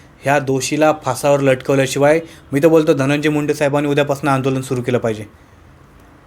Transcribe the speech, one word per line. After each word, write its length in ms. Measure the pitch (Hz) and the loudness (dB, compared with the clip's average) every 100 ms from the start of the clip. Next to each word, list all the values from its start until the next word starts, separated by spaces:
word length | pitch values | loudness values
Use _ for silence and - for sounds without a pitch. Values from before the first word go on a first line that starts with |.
| - - | -20 -8
ह्या 160 | 135 143 | -2 0
दोषीला 540 | 135 135 127 151 156 151 131 | 0 -4 -4 2 2 2 -4
फासावर 340 | 123 147 143 | -4 0 2
लटकवल्याशिवाय, 800 | 139 131 - 139 131 139 143 160 165 - - | 2 0 0 0 0 2 2 2 -2 -16 -6
मी 80 | 139 | 2
तर 40 | 160 | 4
बोलतो, 260 | 160 156 | 4 4
धनंजय 360 | 143 135 147 151 | 0 0 0 0
मुंडे 240 | 151 147 | -2 -2
साहेबांनी 360 | 147 147 143 147 | -2 0 0 0
उद्यापासून 400 | 143 143 139 143 | 0 0 -2 0
आंदोलन 320 | 135 135 131 | 0 0 -4
सुरू 200 | 127 127 | -4 -6
केलं 160 | 120 120 | -2 -2
पाहिजे 280 | 113 107 104 - - - - - - - - - | -2 -6 -10 -20 -20 -20 -20 -20 -20 -20 -20 -20